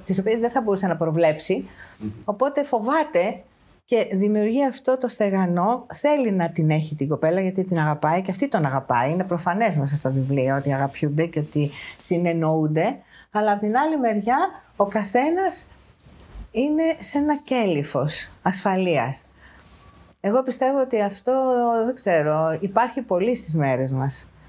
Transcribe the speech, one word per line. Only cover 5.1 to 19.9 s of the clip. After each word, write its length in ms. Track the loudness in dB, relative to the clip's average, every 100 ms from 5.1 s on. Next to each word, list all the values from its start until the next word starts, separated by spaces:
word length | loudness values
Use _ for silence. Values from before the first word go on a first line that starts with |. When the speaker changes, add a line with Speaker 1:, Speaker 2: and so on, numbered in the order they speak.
| 0 0 2 2 2 2 0 -4
Speaker 1:
θέλει 360 | -2 2 2 2
να 180 | 0 0
την 200 | 2 2
έχει 240 | 2 0
την 140 | -4 -2
κοπέλα, 320 | 0 2 2
γιατί 240 | 0 -2
την 140 | -2 0
αγαπάει 440 | 0 0 0 0
και 80 | -2
αυτή 180 | -4 -2
τον 160 | 0
αγαπάει. 460 | 0 0 0 0 0
Είναι 140 | 0
προφανές 520 | -2 -2 -2 0 0 0
μέσα 200 | -2 -2
στο 140 | -2
βιβλίο 440 | 0 0 0 2 0
ότι 160 | 0
αγαπιούνται 520 | 0 -2 -2 -2 0 -2
και 120 | -2
ότι 320 | -4 -2 -2 -4 -16 -10
συνεννοούνται. 1000 | -4 0 0 2 2 2 2 0 0 -2 -12 -20 -8
Αλλά 220 | -2 0
απ' 80 | 0
την 160 | 0 0
άλλη 220 | 2 2
μεριά, 380 | 0 0 2 2 0 -4 -8 -2
ο 80 | 0
καθένας 840 | 0 0 0 2 2 0 -2 -6 -14 -20 _ -20 -20 -18 -16 -6
είναι 320 | -2 0 2 0 0
σε 200 | -2 0
ένα 180 | 0 0
κέλυφος 920 | 0 0 2 0 0 -2 -2 -4 -8 -6
ασφαλείας. 840 | -2 0 0 2 2 2 0 -4 -14 -20 -20 -20 -20 -20 -20